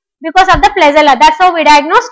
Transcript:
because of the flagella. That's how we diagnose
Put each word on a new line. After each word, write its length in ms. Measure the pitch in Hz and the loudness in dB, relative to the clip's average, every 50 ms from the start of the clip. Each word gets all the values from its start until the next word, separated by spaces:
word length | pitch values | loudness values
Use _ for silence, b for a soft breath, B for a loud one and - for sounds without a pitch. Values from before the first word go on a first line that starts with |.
| _ _ _ _ | _ _ _ _
because 280 | 269 330 311 381 381 381 349 | -14 -4 -2 0 0 0 0
of 60 | 302 | 0
the 80 | 392 403 403 | 0 -2 -2
flagella. 420 | 381 320 285 285 302 302 285 262 233 | 0 0 0 2 2 2 2 2 2
That's 200 | 302 311 311 - | 0 0 0 0
how 160 | 370 370 349 | -2 -2 0
we 100 | 339 302 | 0 0
diagnose 420 | 294 302 285 277 320 370 466 453 - | 2 2 2 2 0 -2 -2 -2 0